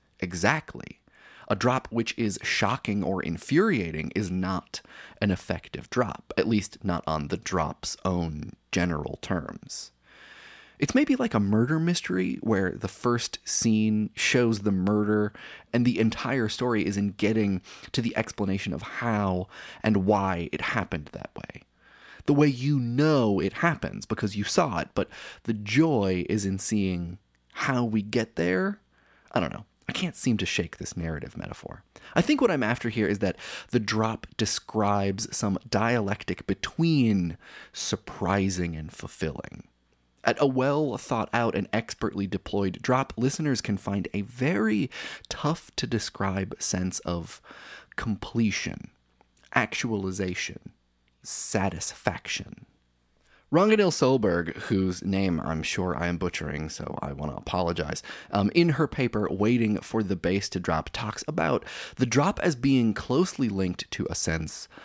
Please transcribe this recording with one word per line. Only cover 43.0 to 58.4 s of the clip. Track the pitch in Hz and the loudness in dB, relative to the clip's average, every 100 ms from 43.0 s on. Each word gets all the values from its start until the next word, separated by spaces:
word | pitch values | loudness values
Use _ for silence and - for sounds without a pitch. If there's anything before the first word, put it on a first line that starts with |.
| 135 - | 2 -2
listeners | 131 - 156 123 | -2 0 0 0
can | - 98 | -2 -4
find | - 101 - | -2 -4 -2
a | 101 | -4
very | 104 120 135 202 220 214 147 - - - - | -6 -2 0 2 0 0 -2 -6 -12 -14 -12
tough | - 147 165 - - | -4 -2 -2 -6 -8
to | - | -2
describe | 117 - - 98 95 95 - | -2 -4 -4 -2 -2 -4 -6
sense | - 92 92 - | -4 -2 -2 -4
of | - 87 82 - - - - - - - | -4 -4 -6 -14 -18 -20 -18 -20 -12 -8
completion, | 113 101 - 117 110 - - - - _ _ _ _ _ _ | -4 -6 -4 0 0 0 -6 -8 -14 _ _ _ _ _ _
actualization, | - 110 - 123 107 95 92 92 90 - - - - _ _ _ _ | 0 2 -2 -2 -2 -2 -2 -2 -2 -6 -10 -18 -20 _ _ _ _
satisfaction. | - - - 107 95 80 - - - 87 - - - - - _ _ _ _ _ _ _ _ | -12 -8 -2 0 0 -2 -8 -4 -4 -4 -6 -8 -8 -14 -20 _ _ _ _ _ _ _ _
Ranganil | 156 208 220 190 | 4 6 6 4
Solberg, | - 131 131 104 87 85 - | 4 4 6 4 4 0 -6
whose | - 98 92 90 | 0 2 2 0
name | 95 98 95 82 | 0 2 2 0
I'm | - 80 | 0 -2
sure | 82 - 92 - | -2 -2 -2 0
I | 87 | -2
am | 87 | 0
butchering, | 90 - 78 76 78 | -2 -4 -6 -6 -6
so | - - - | -8 -8 -6
I | - | -8
want | 98 76 | -6 -6
to | - | -6
apologize, | - 90 87 85 76 - - - - | -4 -2 0 0 -4 -6 -10 -16 -4
um, | 101 | 0